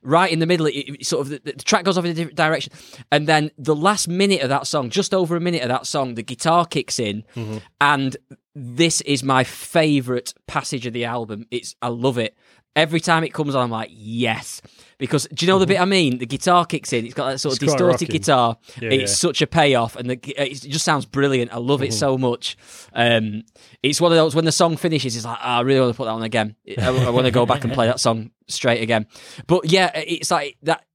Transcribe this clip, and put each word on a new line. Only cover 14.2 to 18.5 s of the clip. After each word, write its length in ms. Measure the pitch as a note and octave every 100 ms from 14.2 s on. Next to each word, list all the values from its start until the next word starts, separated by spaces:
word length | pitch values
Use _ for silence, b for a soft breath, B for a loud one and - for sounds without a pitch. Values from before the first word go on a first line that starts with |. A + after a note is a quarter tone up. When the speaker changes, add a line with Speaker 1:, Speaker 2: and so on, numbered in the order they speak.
| A#2+ G#2+ - - b b b b
Speaker 1:
Because, 280 | C3 D3+ -
do 120 | C#3 E3+
you 60 |
know 60 | F#3+
the 60 | F#3
Speaker 2:
Mm-hmm. 80 |
Speaker 1:
bit 80 | F#3+
I 40 | F3+
mean? 320 | F#3+ D#3 B2
The 60 | A#2+
guitar 400 | C3+ - F3 E3+
kicks 260 | D#3 -
in. 120 | B2 A#2
It's 80 |
got 160 | C#3+ C3
that 80 | C3+
sort 140 | D3+
of 20 | C3
Speaker 2:
It's 80 | C#3+
quite 60 | C#3+
Speaker 1:
distorted 280 | F3+ E3+ E3+
Speaker 2:
rocking. 140 | D#3+
Speaker 1:
guitar. 380 | - C3+ A#2